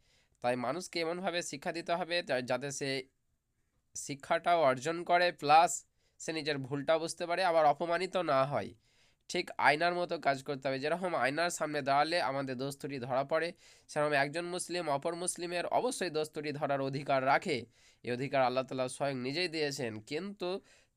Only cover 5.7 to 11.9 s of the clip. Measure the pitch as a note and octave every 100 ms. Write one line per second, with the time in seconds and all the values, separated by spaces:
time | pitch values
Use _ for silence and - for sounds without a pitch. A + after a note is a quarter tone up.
5.7 | - - _ _ _ - D#3+ D3 C#3+ B2+
6.7 | C#3+ C#3 D#3+ D#3+ - E3+ F3 F#3 E3 D3+
7.7 | C#3+ E3+ E3+ F#3 F#3 E3 C3+ C#3 B2+ G2
8.7 | - _ _ _ _ - F3+ - - B2
9.7 | D3+ F3 F3 F3 E3+ C#3+ C3+ C#3+ C3+ C#3
10.7 | C3+ D3 E3+ F#3 D#3 B2+ D3+ F3 - D#3
11.7 | D3 C3+